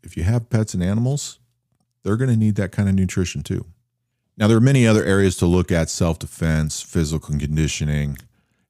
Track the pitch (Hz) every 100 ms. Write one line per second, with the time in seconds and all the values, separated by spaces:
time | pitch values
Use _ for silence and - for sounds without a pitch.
0 | - - 85 120 117 110 110 92 90 107
1 | 123 143 - - _ _ _ _ _ _
2 | 95 110 131 113 107 101 92 - 101 95
3 | 92 - 87 - - 92 82 _ _ _
4 | _ _ _ - 107 113 127 139 117 107
5 | 85 98 98 - 87 90 87 85 80 -
6 | 87 80 - - 82 78 78 - - 90
7 | 76 78 - 73 71 76 76 - 76 73
8 | 73 69 - _ _ _